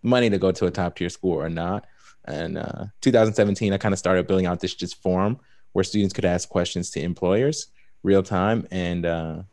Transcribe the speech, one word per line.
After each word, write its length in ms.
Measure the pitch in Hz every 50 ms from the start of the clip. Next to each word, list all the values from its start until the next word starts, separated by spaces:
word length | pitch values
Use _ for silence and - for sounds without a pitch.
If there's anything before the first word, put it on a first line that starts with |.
money 260 | - 117 123 123 123 113
to 80 | 101
go 160 | 95 95 95
to 140 | 90 - -
a 40 | 90
top 260 | 85 - 90 87 -
tier 120 | - 87 87
school 240 | - - - 92
or 160 | 85 - 73 82
not. 380 | 82 82 85 87 95 104 104 - _ _ - - - _ -
And, 320 | - - 76 82 82 78 78
uh, 260 | - - - - - 104 - -
two 100 | - 135
thousand 240 | 117 113 110 110 107
seventeen, 380 | - 107 104 98 - 113 101
I 60 | 98 98
kinda 180 | - 107 98
started 300 | 95 - 90 92 92 87
building 180 | - 95 95 92
out 160 | 87 87 82
this 140 | - 90 -
just 280 | - - 90 - -
forum 380 | _ 95 90 92 95 104 120 139 _ _ - - - -
where 100 | - 95
students 300 | 95 - - 104 101 95
could 140 | - - -
ask 200 | 90 87 87 -
questions 440 | - - 90 87 - - 87 85 -
to 100 | - -
employers 680 | 71 87 87 - - 87 95 107 127 143 156 - - - - - - - - -
real 200 | - 98 98 98
time. 460 | 95 - 104 90 92 104 113 113 - -
And, 360 | 92 95 90 87 87 87 85
uh, 360 | 85 82 82 80 82 80 80 92 -